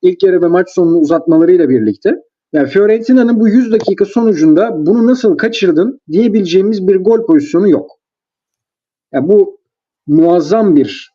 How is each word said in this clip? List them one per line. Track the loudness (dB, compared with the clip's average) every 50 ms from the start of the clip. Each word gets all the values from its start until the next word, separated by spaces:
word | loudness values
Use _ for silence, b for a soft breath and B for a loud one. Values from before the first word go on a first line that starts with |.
İlk | 0 -2 -2 0 0
yarı | 0 0 2
ve | 0 0
maç | 0 0 -2 -2
sonunun | -2 -2 0 0 2 0
uzatmalarıyla | 0 0 0 -2 0 0 2 2 4 2 2 2 2 0
birlikte. | 0 0 0 -2 -4 -4 _ -4 -4 -4 -8 _ _ _ _ _ -4
Yani | -4 -4 -2
Fiorentina'nın | 0 0 0 2 0 -2 0 0 2 2 2 2 0 0
bu | 0 2
yüz | 2 2 0 0
dakika | -2 -2 -2 -2 -2 -2 -4
sonucunda | -2 -2 -2 0 0 0 2 2 2 2 2 2 -2 -4 -6 -2
"Bunu | 0 0 2 2 0
nasıl | 0 0 0 -2 0 0
kaçırdın?" | -2 -4 -4 -2 -2 0 0 0 -2 -2 -4 -10 _ -6
diyebileceğimiz | -2 0 0 0 0 -2 -2 0 0 0 0 0 -2 -2 -2 0
bir | -2
gol | 0 0 0 0 0 0
pozisyonu | 0 0 0 0 0 -2 -2 0 2
yok. | 0 0 -2 -8 -20 _ _ _ _ _ _ _ _ _ _ _ _ _ _ _ _ _ _ _ _ _ _ _ -8
Ya | -6 -2 2
bu | 2 2 2 0 -2 _ _ _ _ _ _ _ _ _ _ -2
muazzam | 0 2 2 2 2 0 0 -2 -2 0 0 2 2
bir | 2 0 -2 -6 -16 -20 _ _